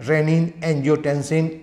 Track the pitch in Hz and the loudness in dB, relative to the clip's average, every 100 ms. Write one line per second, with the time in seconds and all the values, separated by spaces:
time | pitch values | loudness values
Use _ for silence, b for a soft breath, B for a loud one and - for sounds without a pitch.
0 | 113 156 156 165 165 - 165 151 139 151 | -2 0 2 2 0 -2 -2 0 2 2
1 | 151 143 139 160 160 - | 0 -2 0 0 0 -4